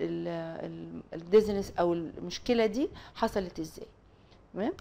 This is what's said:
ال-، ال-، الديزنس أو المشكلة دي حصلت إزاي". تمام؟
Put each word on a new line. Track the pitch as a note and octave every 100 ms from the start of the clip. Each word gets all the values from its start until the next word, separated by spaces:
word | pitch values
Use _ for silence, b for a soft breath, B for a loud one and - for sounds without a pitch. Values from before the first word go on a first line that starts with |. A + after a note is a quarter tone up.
ال-، | E3+ E3+ E3+ E3+ E3 E3
ال-، | - E3 E3 E3 -
الديزنس | D#3+ E3+ G#3 G#3 G3+ F#3+ -
أو | F3
المشكلة | E3+ E3 - F3 - - A#3+ A3
دي | G#3 E4+ B B
حصلت | - A3+ A3 F#3 -
إزاي". | D#3+ - - - - b b b -
تمام؟ | - A3 F#4+